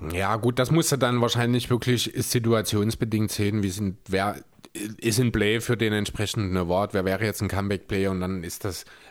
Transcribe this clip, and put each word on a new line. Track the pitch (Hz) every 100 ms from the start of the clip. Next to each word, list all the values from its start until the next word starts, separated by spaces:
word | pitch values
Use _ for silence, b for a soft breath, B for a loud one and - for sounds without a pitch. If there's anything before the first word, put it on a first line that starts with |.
| 78
Ja, | 87 98 110
gut, | 120 123
das | 123
musst | 165 160
du | 139
dann | 123 123
wahrscheinlich | 117 120 120 123 -
wirklich | 120 127 120 - -
situationsbedingt | - 127 113 110 95 107 107 - 113 107 107
sehen, | - 104 107
wie | 98
sind, | 92 101 90 -
wer | 92 101 - - _ - - 104 110
ist | 113 107
in | 120
Play | 110 104 113
für | - 113
den | 113
entsprechenden | 104 104 - 101 - 98 92
Award, | 85 90 101
wer | 101
wäre | 92 95 107
jetzt | -
ein | 98
Comeback-Player | 95 98 98 - 101 98
und | 92
dann | 90 95
ist | 85 -
das | 104 82 B B B